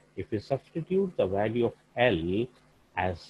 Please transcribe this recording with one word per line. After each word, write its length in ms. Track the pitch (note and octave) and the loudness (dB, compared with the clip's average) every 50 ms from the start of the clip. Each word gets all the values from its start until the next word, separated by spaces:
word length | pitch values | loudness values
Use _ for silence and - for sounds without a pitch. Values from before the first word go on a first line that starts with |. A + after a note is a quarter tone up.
| - _ - | -14 _ -12
if 140 | - - - | -12 -8 -6
we 80 | A2+ G2+ | -6 -6
substitute 760 | - - C3+ C3 - - - E3+ D#3+ - F#3 G3 G3 F3+ - | -4 -2 -4 -4 -4 -6 -8 -8 -4 -2 0 0 0 0 0
the 100 | - G#2 | 0 0
value 400 | F#2 G2 G2+ G#2+ A2 A2+ A#2+ A#2 | 0 0 0 0 0 0 0 0
of 80 | A2+ - - _ _ - | 0 -2 -6 _ _ 0
L 500 | A#2+ B2 B2 F#2+ D#2+ E2 F2+ F#2+ G#2+ B2 - - - _ _ _ _ _ _ - | 2 4 4 4 2 0 0 0 0 -2 -4 -8 -16 _ _ _ _ _ _ -4
as 220 | F2+ F#2 F#2 F2+ E2 - | -2 -2 -2 -2 -4 -10